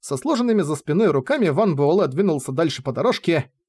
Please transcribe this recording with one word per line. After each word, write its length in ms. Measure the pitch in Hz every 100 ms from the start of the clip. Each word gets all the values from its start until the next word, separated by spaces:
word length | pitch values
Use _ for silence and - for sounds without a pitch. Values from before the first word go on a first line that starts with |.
Со 160 | - 135
сложенными 440 | 294 254 240 214
за 140 | 147 147
спиной 320 | - 160 214
руками 420 | 139 - 294 185
Ван 260 | 143 214 143
Буэлэ 320 | 143 190 151
двинулся 440 | 135 202 147 -
дальше 320 | 135 165 -
по 80 | 139
дорожке, 600 | 120 220 - - 160 - _